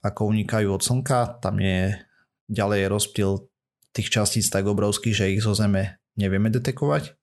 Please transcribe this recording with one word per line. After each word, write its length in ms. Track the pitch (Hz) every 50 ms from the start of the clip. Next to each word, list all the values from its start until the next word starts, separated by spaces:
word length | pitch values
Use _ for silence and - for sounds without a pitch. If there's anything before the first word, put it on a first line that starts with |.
Ako 320 | - 104 - - 107 104 107
unikajú 400 | 107 104 - - 110 104 98 98
od 80 | 95
Slnka, 580 | - - 123 127 131 131 139 123 120 - - -
tam 220 | - 98 101 98
je 400 | 98 95 92 92 92 98 101 95 - _ _ _ _ _ _ _ _ -
ďalej 400 | 110 104 101 101 104 101 98 95
rozptyl 580 | 98 104 - - - - 101 95 98 95 - _ _ _ _ _ _ _ _ _ _
tých 160 | - 104 -
častíc 400 | - 120 104 - - 113 104 -
tak 160 | - 98 98
obrovský, 480 | 101 104 101 104 104 104 - - 113 104
že 160 | - 101 95
ich 160 | 98 104 107
zo 80 | 110 101
Zeme 480 | 98 107 101 101 95 95 95 - _ _ _ _
nevieme 320 | - 101 98 95 98 104 110
detekovať. 640 | 110 127 123 139 131 - 147 143 147 151 147 - - _